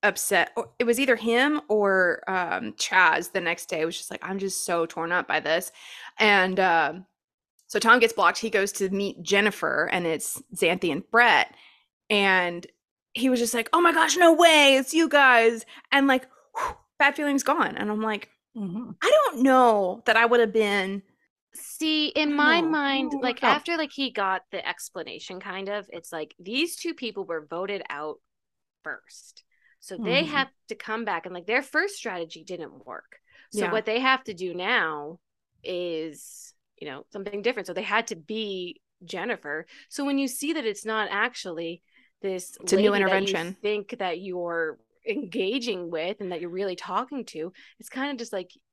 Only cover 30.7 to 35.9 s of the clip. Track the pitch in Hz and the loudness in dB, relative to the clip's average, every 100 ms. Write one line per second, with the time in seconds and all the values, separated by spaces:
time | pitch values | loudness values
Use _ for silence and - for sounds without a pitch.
30.7 | 208 - 220 220 175 175 180 165 240 277 | -14 -8 -8 -4 -6 -6 -14 -2 -2 -2
31.7 | 302 392 403 240 185 165 165 160 180 151 | -4 -4 -6 -10 -10 -10 -14 -12 -12 -12
32.7 | - - 95 - - _ _ _ 208 185 | -16 -16 -16 -18 -20 _ _ _ -4 -2
33.7 | 214 214 226 262 262 240 180 180 175 185 | -2 -2 0 2 0 -2 -8 -8 -4 0
34.7 | 240 160 151 147 170 _ _ _ _ - | 2 0 -4 -10 -14 _ _ _ _ -8
35.7 | 180 180 | -6 -4